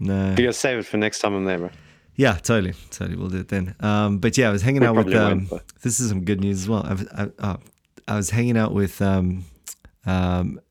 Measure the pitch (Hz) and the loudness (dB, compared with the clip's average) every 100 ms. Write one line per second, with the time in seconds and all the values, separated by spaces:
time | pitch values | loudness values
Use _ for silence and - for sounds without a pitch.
0 | 98 98 95 95 123 113 139 120 98 107 | -2 0 2 2 2 2 0 -2 -2 0
1 | 107 - 107 98 95 90 87 - - _ | 0 0 -2 0 0 -2 -4 -10 -20 _
2 | _ - 131 87 - 113 92 85 - - | _ 0 2 2 2 2 0 -4 -12 -10
3 | 92 90 95 92 92 98 92 - 107 104 | -8 -6 -6 -6 -4 -4 -4 -4 0 2
4 | 104 101 113 131 117 101 113 139 117 113 | 2 2 2 2 2 2 2 4 4 4
5 | 95 113 104 95 95 90 - - 123 110 | 4 4 4 2 -2 -8 -12 -8 -4 -2
6 | 120 95 90 98 98 95 95 110 78 95 | 0 -2 0 0 0 -2 -2 -2 -2 -4
7 | - - 101 - 104 - - _ _ - | -6 -8 -8 -6 -6 -6 -10 _ _ -16
8 | - 104 90 110 120 113 110 101 95 - | -6 -4 0 0 2 2 2 0 -2 0
9 | 98 95 90 92 87 - - - - _ | 0 2 0 -2 -8 -16 -18 -18 -20 _
10 | - 92 90 90 90 - - | -2 0 0 0 -2 -6 -14